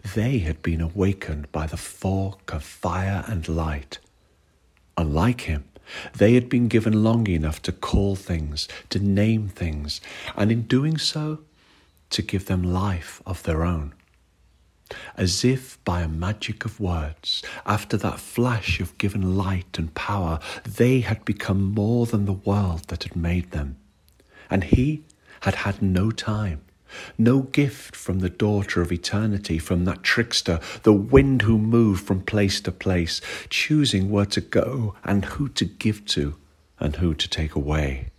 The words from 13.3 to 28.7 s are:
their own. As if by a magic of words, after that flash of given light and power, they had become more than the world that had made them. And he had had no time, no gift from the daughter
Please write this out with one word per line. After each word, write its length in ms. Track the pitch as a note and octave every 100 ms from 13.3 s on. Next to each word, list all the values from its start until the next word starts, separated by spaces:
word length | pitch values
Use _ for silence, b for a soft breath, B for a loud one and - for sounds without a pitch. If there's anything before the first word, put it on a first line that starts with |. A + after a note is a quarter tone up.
| F2+
their 200 | - D#2+
own. 300 | E2+ E2+ D2 - _ _ _ _ _ _ _ _ _ B B B
As 260 | F#2 F2+
if 400 | B2 C3 - -
by 180 | - F2+
a 60 | E2
magic 560 | D#2+ F2+ G#2 - -
of 160 | A2 -
words, 640 | F#2+ E2+ D2+ D#2+ - - B B -
after 320 | G#2 - -
that 220 | G2+ -
flash 600 | - - B2 A#2+ - -
of 180 | F#2 -
given 380 | G2+ G2+ F#2 F#2
light 420 | F#2+ F#2 - -
and 160 | D#2+
power, 460 | - - G2+ E2+ D#2+ B B
they 380 | A2 G2+ A#2+ C3
had 240 | G#2+ A2 -
become 480 | G#2 - G2 G2
more 320 | G#2+ G#2 A#2+ A#2+
than 200 | A2 G2+
the 80 |
world 540 | F#2+ G#2 G2+ G2 E2 -
that 160 | E2+
had 120 | - F2
made 360 | E2 F2+ F2
them. 260 | D#2+ C#2+ C#2 _ _ _ _ B B B
And 140 | G2
he 400 | - - C3+ D#3 - B B B
had 140 | - -
had 260 | G#2 F#2+
no 300 | G2+ F2+ G#2
time, 500 | A2 - G#2+ G#2 D2+ - _ B B B B
no 240 | A#2 C3+
gift 540 | C3 - C#3+ - - -
from 240 | - F#2
the 100 | F#2
daughter 520 | - G#2+ G#2 F#2